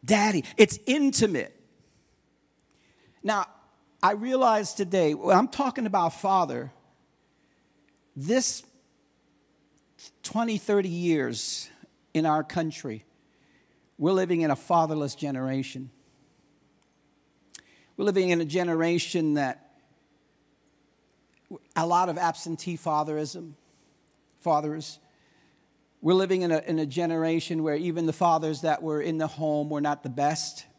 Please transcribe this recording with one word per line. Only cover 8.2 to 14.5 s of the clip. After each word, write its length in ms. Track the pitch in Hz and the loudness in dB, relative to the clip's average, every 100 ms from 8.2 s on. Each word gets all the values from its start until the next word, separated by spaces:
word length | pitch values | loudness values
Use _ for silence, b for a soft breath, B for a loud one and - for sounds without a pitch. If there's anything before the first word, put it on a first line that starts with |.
| 143 247 - - - _ _ _ _ _ _ _ _ _ _ _ _ _ - _ | 0 0 0 -4 -12 _ _ _ _ _ _ _ _ _ _ _ _ _ -20 _
twenty, 360 | - 214 233 214 | -8 -4 -2 -2
thirty 300 | - 202 190 | 0 0 2
years 840 | 170 175 160 123 113 - - - B - _ _ | -2 0 2 0 -4 -6 -8 -10 B -20 _ _
in 140 | 156 160 | -2 2
our 180 | 156 | 0
country, 600 | 151 175 165 143 143 107 - _ b b b b b b b _ | 0 -4 -4 -6 -10 -12 -14 _ b b b b b b b _
we're 140 | 147 | 0
living 300 | 190 185 175 | 0 0 0
in 80 | 160 | 0